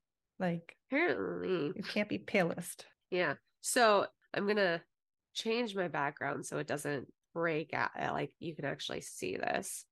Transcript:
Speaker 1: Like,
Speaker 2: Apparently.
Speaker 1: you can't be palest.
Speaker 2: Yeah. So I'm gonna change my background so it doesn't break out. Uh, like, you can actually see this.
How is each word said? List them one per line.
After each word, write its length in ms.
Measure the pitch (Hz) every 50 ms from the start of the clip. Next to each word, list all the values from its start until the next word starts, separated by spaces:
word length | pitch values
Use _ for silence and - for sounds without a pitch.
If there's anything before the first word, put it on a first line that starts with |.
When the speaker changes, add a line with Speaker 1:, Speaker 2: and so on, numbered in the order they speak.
| _ _ _ _ _ _ _ -
Speaker 1:
Like, 360 | 185 175 170 170 165 - - _ _ _
Speaker 2:
Apparently. 840 | 262 285 339 349 131 - - 175 175 175 180 - 185 170 147 147 -
Speaker 1:
you 80 | - 175
can't 240 | - - 214 208 208
be 100 | 196 196
palest. 680 | 214 - - 202 175 170 - - 170 - - - - - - _ _ _
Speaker 2:
Yeah. 220 | 185 180 180 151 139 - _ _ _ _
So 440 | - - - 262 240 220 208 196 - - - _ _ _ -
I'm 140 | - 202 202
gonna 340 | 208 208 202 180 165 170 - _ _ _ _ _ _ _ _ _ _
change 420 | - - 226 226 240 247 214 196
my 120 | 196 180 170
background 580 | 143 151 143 143 151 - - 139 147 165 -
so 120 | - 151 147
it 100 | 151 -
doesn't 400 | 131 147 - 147 147 131 - - - _ _ _ _
break 400 | 170 165 170 160 151 160 - -
out. 160 | 127 120 - - -
Uh, 120 | - - -
like, 180 | 147 147 143 - _
you 160 | - 170 151
can 100 | - 147
actually 360 | 139 147 147 - - - -
see 340 | - - - - - - -
this. 480 | - - - - - 196 - - - - -